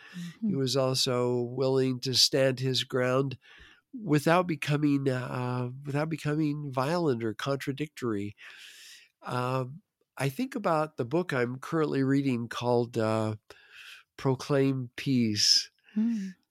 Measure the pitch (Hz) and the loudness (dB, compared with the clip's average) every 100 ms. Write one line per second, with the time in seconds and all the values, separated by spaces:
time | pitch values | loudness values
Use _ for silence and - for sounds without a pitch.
0 | - 180 175 - 220 135 131 135 131 131 | -18 -14 -14 -6 -2 0 0 2 2 2
1 | 131 123 123 123 120 127 131 135 131 127 | 0 0 0 0 -2 0 2 4 2 0
2 | 135 120 - 139 135 127 131 120 123 127 | -2 2 4 4 2 2 -2 -2 -2 0
3 | 127 131 139 127 - - - - _ 254 | 2 2 0 -4 -16 -20 -20 -20 _ -8
4 | 208 147 160 175 180 151 - 147 151 143 | 0 2 4 4 2 -2 0 2 4 2
5 | 135 127 131 135 123 123 123 131 143 139 | 2 -2 -4 -4 -2 -2 -4 -8 -6 -4
6 | 156 156 151 151 151 147 147 131 135 175 | -2 -4 -2 0 0 -2 -4 -2 0 2
7 | 160 117 113 104 135 139 - 135 147 - | 2 2 0 -2 -2 -4 -4 -6 -6 -4
8 | 120 101 101 - - - - - - - | -2 -2 -4 -10 -18 -20 -20 -20 -20 -20
9 | - _ - 123 123 131 127 165 _ _ | -20 _ -6 -4 -2 -2 -4 -10 _ _
10 | _ - 135 135 262 247 196 160 156 - | _ -4 -4 -2 -6 -2 0 0 0 -4
11 | 120 160 180 131 120 127 - 165 147 139 | -2 -2 0 0 0 -4 -4 0 0 2
12 | 135 139 139 120 117 - 120 120 120 117 | 2 2 2 -2 -4 -2 2 2 2 0
13 | 110 110 110 107 - - _ - - - | 2 2 0 -4 -10 -20 _ -20 -20 -20
14 | _ - 139 127 - 139 135 131 120 - | _ -4 -2 -2 0 2 2 0 -4 -6
15 | 143 127 113 104 - - - _ _ 214 | 0 2 2 2 4 4 0 _ _ 0
16 | 226 220 190 180 _ | 0 0 -4 -12 _